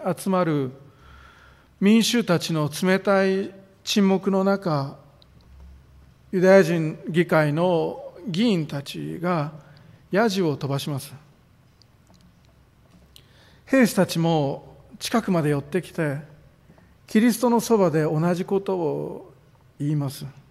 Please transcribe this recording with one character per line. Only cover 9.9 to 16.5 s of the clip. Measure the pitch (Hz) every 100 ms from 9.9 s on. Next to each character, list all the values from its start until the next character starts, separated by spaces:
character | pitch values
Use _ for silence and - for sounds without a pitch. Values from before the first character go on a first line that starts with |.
| - _
ヤ | 180 233
ジ | 190
を | 165 139
飛 | 139
ば | 135
し | -
ま | 139
す。 | - 131 - _ _ _ _ _ _ _ _ _ - _ _ _ _ _ _ _ _ - _ _ _ _
兵 | - 269 233
士 | -
た |
ち | 175 170
も | 165 165 139 - - - - -
近 | - 233
く | 214
ま | 175
で | 151
寄 | 143
っ |
て | 139 185
き | -
て、 | - 151 139 156 - -